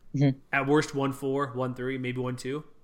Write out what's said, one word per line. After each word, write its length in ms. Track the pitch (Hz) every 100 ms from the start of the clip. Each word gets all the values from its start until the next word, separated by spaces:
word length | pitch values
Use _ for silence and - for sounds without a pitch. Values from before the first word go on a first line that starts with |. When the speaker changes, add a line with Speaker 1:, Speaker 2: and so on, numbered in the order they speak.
| - 135
Speaker 1:
Mm-hmm. 220 | 139 135 -
Speaker 2:
At 160 | 139 135
worst, 260 | 151 147
one 200 | 139 135
four, 340 | 131 135 135 139
one 200 | 123 127
three, 240 | 123 127 135
maybe 240 | 123 127
one 140 | 123 123
two. 280 | 131 147 - -